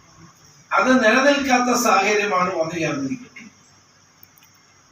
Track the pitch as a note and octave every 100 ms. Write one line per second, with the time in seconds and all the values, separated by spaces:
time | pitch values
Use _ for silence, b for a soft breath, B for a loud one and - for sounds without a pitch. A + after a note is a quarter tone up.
0 | _ - - _ - _ - - B3+ B3
1 | A3 B3+ C#4+ C#4 B3+ B3 B3 A3+ - -
2 | G3+ G#3 G3+ F3+ F3 D#3+ D#3+ E3+ D3+ C#3
3 | C3+ B2+ - - - - _ _ _ _
4 | _ _ _ _ _ _ _ _ _